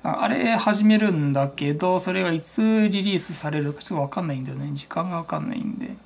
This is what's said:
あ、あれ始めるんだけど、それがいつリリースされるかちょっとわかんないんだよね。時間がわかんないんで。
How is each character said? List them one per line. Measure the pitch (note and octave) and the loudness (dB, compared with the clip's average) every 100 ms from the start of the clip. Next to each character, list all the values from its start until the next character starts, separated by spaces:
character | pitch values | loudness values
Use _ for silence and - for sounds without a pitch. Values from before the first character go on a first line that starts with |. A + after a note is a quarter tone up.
| - | -4
あ、 | - | -2
あ | A3 | -2
れ | C4+ B3 A3 | 0 2 2
始 | - G#3 | 2 4
め | G#3+ G#3+ | 6 6
る | G#3+ | 4
ん | E3 C#3+ | 2 2
だ | C#3 C#3 | 2 0
け | - C#3+ | 0 -2
ど、 | D3 F3+ F#3 | 0 2 2
そ | F#3 | 0
れ | F#3 | -2
が | F3+ | 0
い | E3 | -2
つ | D3+ - A3 A3 G#3+ | -2 0 4 4 4
リ | G3 | 2
リ | G3 F#3 | 0 0
ー | |
ス | - | 0
さ | E3 D3+ | -2 -2
れ | D3+ | -2
る | D3 | -2
か | D3 | -4
ち | - | -4
ょ | D#3+ | -2
っ | |
と | |
わ | C#3 | -2
か | - | -2
ん | E3 | -4
な | |
い | C3+ | -4
ん | |
だ | C3 | -6
よ | C3+ | -8
ね。 | C#3+ | -6
時 | C#3+ - | -8 -6
間 | - F3+ | -6 -4
が | E3+ | -6
わ | |
か | E3 D#3+ | -6 -6
ん | D3+ | -6
な | - | -6
い | |
ん | - - | -6 -6
で。 | - - | -10 -12